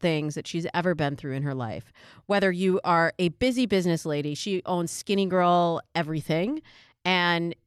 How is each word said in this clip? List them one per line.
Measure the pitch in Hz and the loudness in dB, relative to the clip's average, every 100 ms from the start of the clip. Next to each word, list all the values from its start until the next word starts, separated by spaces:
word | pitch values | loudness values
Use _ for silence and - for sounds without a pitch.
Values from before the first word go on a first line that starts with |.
things | 175 156 151 | 0 0 -2
that | 151 - | -6 -6
she's | 170 170 | -6 -4
ever | 175 180 156 | -2 0 0
been | 143 | -2
through | 143 139 | -4 -6
in | 131 | -6
her | 143 | -4
life. | 131 113 78 - _ - - - | -4 -6 -8 -12 _ -20 -12 -2
Whether | 202 190 | 2 2
you | 180 190 185 | 2 2 2
are | - 170 165 - | 2 2 2 2
a | 175 | -2
busy | - 254 247 233 | 0 0 2 2
business | 190 175 165 | 2 2 0
lady, | 165 147 147 | -2 -2 -4
she | 147 208 190 - | -6 -4 -4 -2
owns | 180 170 | -2 -4
Skinny | - - 196 190 | -6 -2 0 2
Girl | 185 175 175 170 165 - | 4 4 4 4 0 -4
Everything | 170 151 160 - 160 208 311 - - _ _ | -4 -2 -4 -2 -2 -2 -4 -10 -20 _ _
and | 180 185 175 170 170 - | 0 2 2 0 -2 -8